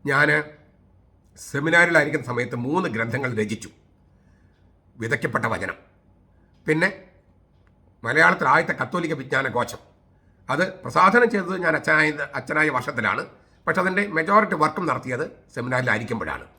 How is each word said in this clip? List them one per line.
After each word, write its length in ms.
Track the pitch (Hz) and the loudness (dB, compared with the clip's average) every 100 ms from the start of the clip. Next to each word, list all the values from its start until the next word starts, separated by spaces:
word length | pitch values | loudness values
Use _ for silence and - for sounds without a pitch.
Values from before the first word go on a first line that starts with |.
ഞാൻ 240 | 143 139 151 151 147 - _ _ _ _ _ _ _ - | 0 2 4 2 -2 -16 _ _ _ _ _ _ _ -20
സെമിനാരിലായിരിക്കുന്ന 880 | - 139 160 170 170 165 147 147 127 | -8 -4 4 6 6 6 4 -2 -4
സമയത്ത് 300 | 120 120 123 | -4 -4 -4
മൂന്ന് 320 | 123 170 180 | -2 -2 -2
ഗ്രന്ഥങ്ങൾ 420 | 113 113 127 127 | -4 -4 -2 -2
രചിച്ചു. 360 | 110 107 107 85 _ _ _ _ _ _ _ _ _ _ _ _ - | -2 -2 -4 -10 _ _ _ _ _ _ _ _ _ _ _ _ -12
വിതയ്ക്കപ്പെട്ട 500 | 113 143 151 - 113 | -6 -4 -2 -2 -2
വചനം, 300 | 95 92 - _ _ _ _ _ _ _ _ - | -4 -6 -10 _ _ _ _ _ _ _ _ -2
പിന്നെ 220 | 156 190 - - _ _ _ _ _ _ _ _ _ | 0 0 -4 -20 _ _ _ _ _ _ _ _ _
മലയാളത്തിൽ 440 | 117 139 170 180 143 | 0 4 4 4 4
ആദ്യത്തെ 260 | 151 170 151 | 2 2 -4
കത്തോലിക്ക 340 | 131 175 165 | -4 -4 -4
വിജ്ഞാന 340 | 147 131 135 135 | -6 -2 -2 -2
കോശം. 320 | 117 113 - - _ _ _ _ _ - | -4 -4 -8 -20 _ _ _ _ _ -6
അത് 160 | 139 185 - | -2 -2 -4
പ്രസാധനം 480 | - 165 185 233 233 | -2 4 6 6 4
ചെയ്തത് 260 | 202 175 185 | 2 -2 -2
ഞാൻ 120 | 170 151 | 0 0
അച്ഛനായ, 320 | 160 151 151 147 139 | 2 2 2 0 -6
അച്ഛനായ 340 | 139 123 151 156 | -8 -4 0 2
വർഷത്തിലാണ്. 540 | 127 117 120 104 110 - - _ _ - | 0 -4 -2 -2 -2 -6 -16 _ _ -2
പക്ഷെ 140 | 185 | 0
അതിൻ്റെ 220 | 185 185 202 | 0 0 -2
മജോറിറ്റി 460 | 160 160 208 208 | -2 0 0 0
വർക്കും 300 | 165 190 - 165 | 0 0 0 -4
നടത്തിയത് 380 | 123 127 123 170 - _ | -4 -4 -6 -6 -10 _
സെമിനാരിലായിരിക്കുമ്പോഴാണ്. 880 | - 123 127 127 107 117 113 78 62 - | -10 -2 -2 0 -2 -2 -6 -6 -8 -12